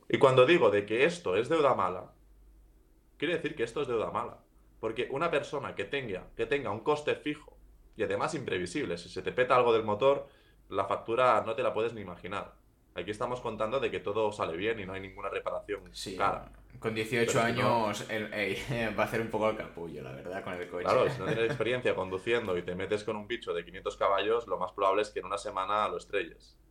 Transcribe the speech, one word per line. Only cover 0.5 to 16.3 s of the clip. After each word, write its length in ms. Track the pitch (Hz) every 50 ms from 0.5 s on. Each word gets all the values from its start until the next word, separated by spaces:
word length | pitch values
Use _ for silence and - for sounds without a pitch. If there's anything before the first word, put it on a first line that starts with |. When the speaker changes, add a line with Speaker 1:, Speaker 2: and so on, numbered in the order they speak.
| 175 170 123 107
Speaker 1:
de 160 | 101 101 101
que 200 | - 110 117 139
esto 300 | 170 175 - - 95 90
es 140 | 107 123 127
deuda 240 | 160 160 147 135 113
mala, 400 | 101 95 90 92 92 92 - - - - - - - - - - - - - - - _ _ _ _ _ _ _
quiere 180 | - 143 160 175
decir 200 | 151 151 143 -
que 80 | - 113
esto 180 | 117 - 156
es 60 | 143
deuda 240 | 123 120 110 92 87
mala. 260 | 87 107 120 110 - - _ _ _ _ _ _ _ -
Porque 280 | - 113 113 120 117 -
una 220 | 131 139 170 170
persona 420 | 156 143 139 - - 143 127 92 87
que 120 | - 98
tenga, 420 | - - 139 135 113 92 87 - - -
que 100 | - 113
tenga 240 | 113 - 143 127 104
un 120 | 101 110
coste 340 | - 151 151 147 - 131 120
fijo, 420 | - - 147 147 - - - - - - - - - - - -
y 60 | - 104
además 300 | 92 95 - 135 - 165
imprevisible, 640 | 143 120 - - 92 90 123 - 151 131 90 87
si 120 | 85 - -
se 120 | - 92
te 120 | 90 92 90
peta 220 | - 127 123 135
algo 180 | 123 123 120 113
del 100 | 110 110
motor, 440 | 107 104 104 135 139 139 - - - - - _ - _ _ _ -
la 160 | 95 98 95
factura 580 | - 101 - - - 113 120 127 123 113 104 98
no 80 | 110 113
te 80 | -
la 120 | 123 110 -
puedes 200 | 107 113 117 117
ni 80 | 110
imaginar. 540 | 98 90 85 - - 98 101 98 87 - - _ _ _ _ _ _ _ -
Aquí 180 | 92 92 98
estamos 280 | 104 104 123 123 123 123
contando 400 | - 120 110 107 110 110 127 135
de 100 | 120 107
que 120 | - 110
todo 300 | - 104 101 110 110 107 104
sale 240 | - 101 87 82
bien 220 | 82 98 113 117 110
y 60 | 95
no 80 | 90 95
hay 60 | 95
ninguna 300 | 95 95 95 98 98 98
reparación 520 | 95 95 - - 104 - - - 101 95 92 90 -
Speaker 2:
Sí, 240 | - - 107 95
Speaker 1:
cara. 340 | 92 98 98